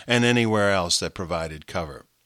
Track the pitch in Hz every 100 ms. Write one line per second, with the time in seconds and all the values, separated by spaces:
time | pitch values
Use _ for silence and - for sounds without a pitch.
0 | - 120 120 120 113 107 101 95 87 -
1 | 85 - 82 85 80 78 - 92 80 -
2 | - _